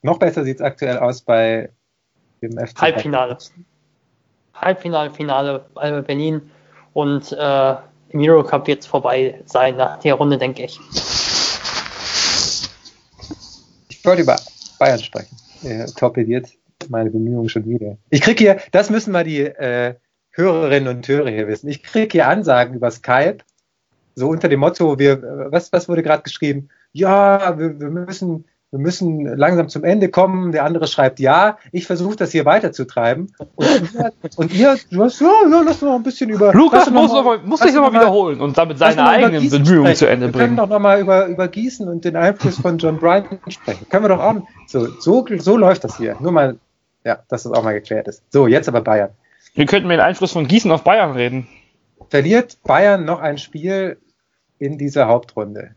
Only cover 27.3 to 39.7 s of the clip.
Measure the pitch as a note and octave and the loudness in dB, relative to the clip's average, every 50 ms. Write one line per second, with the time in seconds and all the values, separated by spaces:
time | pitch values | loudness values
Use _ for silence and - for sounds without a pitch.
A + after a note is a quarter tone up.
27.3 | G3 G3 G3 F3+ E3+ D3+ D#3+ E3 D3+ C#3+ D3 C#3+ D#3+ F3 F3+ F#3 F#3+ - F#3+ F3+ | 4 2 0 -2 -4 -4 -6 -6 -6 -8 -10 -8 -8 -8 -10 -10 -10 -8 -6 -6
28.3 | E3 D#3+ - _ _ _ _ _ - C#3 C#3 E3+ F3+ - F#3 E3+ D#3+ D3+ D3 C#3 | -6 -8 -10 _ _ _ _ _ -8 -4 -4 -4 -2 -2 -4 -4 -4 -4 -6 -6
29.3 | A#2+ C#3 C#3+ D#3+ F3+ E3+ D#3+ - - C#3+ C#3 E3+ F#3+ G#3+ G3 F3+ - F3 F#3 F#3+ | -2 0 0 2 2 0 -2 -2 -6 -4 -2 0 0 2 0 0 2 2 2 2
30.3 | F#3 F#3 F#3 F3 D#3+ D#3 C#3 D#3 E3+ E3+ D#3+ D3+ - - C#3 C3 B2+ C3+ C3+ C3 | 0 -4 -4 -2 -2 -2 -2 -2 -2 -2 -4 -4 0 0 0 0 0 0 0 2
31.3 | C#3+ E3+ G3 G#3+ G#3 _ _ - - F3+ F3+ - F#3 E3+ F3+ G3 G#3+ G#3+ G3 C#3 | 4 4 4 2 0 _ _ -10 -10 -10 -6 -6 -6 -4 -4 -6 -4 -4 -6 -2
32.3 | - D#3+ C#3+ D3 E3+ A3 G#3+ D#3+ - - C3 B2 - B2 A#2 A#2 B2+ D3+ F3+ G3 | -2 0 2 2 2 2 2 -2 -6 -6 -10 -6 -4 -2 0 0 -2 -2 -6 -14
33.3 | _ _ - - _ - - D4 D4+ A#3 F3 E3 G#3+ A#3 A#3+ A3+ - _ - D#3+ | _ _ -20 -20 _ -2 0 2 2 2 0 -4 -6 -6 -6 -6 -6 _ -18 -16
34.3 | - - E3 E3 F3 F#3+ A#3+ C#4 C4+ C4+ - _ F3+ F3+ G#3+ B3 B3 - C#4+ E4+ | -6 -6 -6 -2 2 4 4 4 4 2 -2 _ -2 0 0 0 2 2 4 6
35.3 | G4+ A4 G#4 D#4 D#4 E4+ E4 D#4+ D#4 - C#4+ C#4+ B3+ B3 A3+ C4 B3+ - C4 A3 | 6 6 6 6 6 4 4 2 0 0 0 -2 -2 0 -2 -6 -4 -4 -4 -4
36.3 | G#3+ G3 G#3 G3+ G3 G#3 D#4 D#4 A#3+ F4 F4+ D4+ A#3 B3 A#3 A#3 B3 C#4 B3+ B3 | 0 2 4 6 8 8 6 8 6 4 4 6 4 4 4 4 2 2 2 2
37.3 | A3+ G#3 E3+ F#3+ D4+ D#4 - - C4 D4 C#4+ C4+ A3 A3+ A3+ G#3 F#3 G#3 F#3+ E3+ | 0 0 -2 -4 -2 2 2 4 4 4 4 4 4 4 4 4 4 2 0 0
38.3 | C#3+ B2+ C#3+ C#3+ C3 - E3 E3 D3+ C3 D#3+ D#3+ D#3+ D#3 D3 D3 F3+ A#3 B3 F#3 | -2 -4 -4 -2 0 0 0 0 0 2 2 2 4 4 4 4 6 6 4 4
39.3 | E3 D3+ C#3+ C#3+ C#3 C#3+ C#3+ D#3+ | 2 2 0 2 2 4 4 6